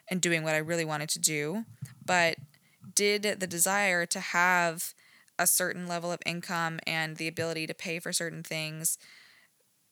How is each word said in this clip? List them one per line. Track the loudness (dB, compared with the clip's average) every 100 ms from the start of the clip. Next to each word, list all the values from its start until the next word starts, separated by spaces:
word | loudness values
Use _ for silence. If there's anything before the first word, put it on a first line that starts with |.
| -4
and | 0
doing | 2 2
what | 2
I | 0
really | 2 0
wanted | 0 -2 -2
to | 0
do. | 0 0 -2 -4 -8 -12 -16 -8
But | 2 4 4 2 -8 _ _ _ -4
did | 2 4 4
the | 0 -2 -2
desire | 2 4 4 4 2
to | 0 -4
have | 0 4 6 6 4 0 -8 -12 _ _ _ 0
a | 2
certain | 2 0 -4 -6
level | -4 -4
of | -4 -4
income | -6 -4 -2 -2 -4 -4
and | -2 -4 -4
the | -6
ability | -4 -4 -4 -6
to |
pay | -6 -6 -6
for | -4
certain | -4 -4 -8
things | -8 -6 -6 -4 -4 -4 -8 -20 -20 _ _ _ _ _ _